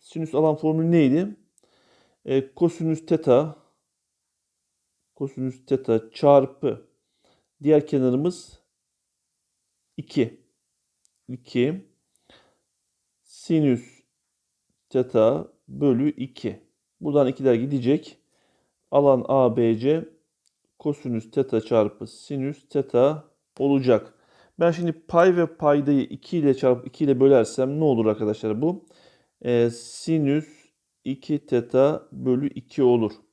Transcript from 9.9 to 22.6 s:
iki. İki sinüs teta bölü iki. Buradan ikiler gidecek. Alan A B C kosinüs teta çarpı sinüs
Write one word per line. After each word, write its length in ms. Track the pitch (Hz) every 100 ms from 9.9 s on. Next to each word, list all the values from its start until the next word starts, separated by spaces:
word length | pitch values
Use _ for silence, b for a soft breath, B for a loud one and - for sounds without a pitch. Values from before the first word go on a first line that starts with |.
| -
iki. 440 | - 143 113 - _ _ _ _ _ _ _ _ -
İki 580 | 123 - 123 127 185 - _ _ _ b b b b _ _ _ _ _ _
sinüs 800 | _ - - 160 147 120 - _ _ _ _ _ _ _ _ _ _
teta 600 | 131 123 120 110 147 - _ _
bölü 420 | 135 143 120 147
iki. 560 | - 135 - 113 - _ _ _ _
Buradan 260 | - 143 131
ikiler 260 | 135 135
gidecek. 640 | 117 135 143 131 151 - - _ _ _ _ _ _ _
Alan 340 | 139 143 127 -
A 300 | 135 127 117
B 200 | 117 110
C 320 | 131 160 - _ _ _ _ _ _ _
kosinüs 520 | 147 143 131 117 110
teta 300 | - 131 113
çarpı 460 | - 117 104 - 107
sinüs 640 | - - 139 135 139